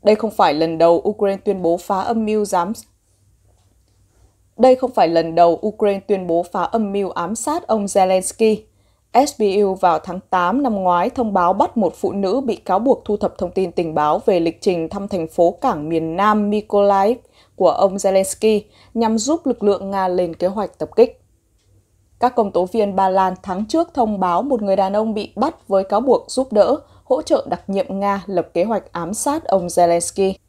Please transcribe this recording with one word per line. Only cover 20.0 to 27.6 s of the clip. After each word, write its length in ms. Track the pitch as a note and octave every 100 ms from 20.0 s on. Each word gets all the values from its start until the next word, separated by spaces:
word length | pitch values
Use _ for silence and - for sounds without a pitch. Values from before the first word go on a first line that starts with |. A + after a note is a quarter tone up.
| F#3
lên 260 | F3+ F3+
kế 120 | E3 F3+
hoạch 320 | G3 G3 _
tập 120 | D3+ -
kích. 260 | B3 - _ _ _ _ _ _ _ _ _ _
Các 140 | B3
công 180 | B3+ G#3
tố 120 | F3
viên 320 | F#3 A3+ G3+ F#3+
Ba 120 | F#3+
Lan 260 | F#3+ F#3+ F#3
tháng 240 | - F#3 G#3+
trước 280 | D#4+ E4+
thông 260 | - A3 G#3
báo 220 | F#3 F3
một 200 | C4 B3+
người 140 | G#3 F#3+
đàn 160 | F#3+
ông 220 | G#3 A3
bị 180 | G#3+ - -
bắt 320 | C4+ - _
với 160 | F#3+
cáo 160 | F#3+ G3+
buộc 300 | C4+ - -
giúp 220 | - C4
đỡ, 240 | G#3 G3+ D4 - -
hỗ 180 | _ C4+
trợ 240 | - D#4+ -
đặc 140 | A#3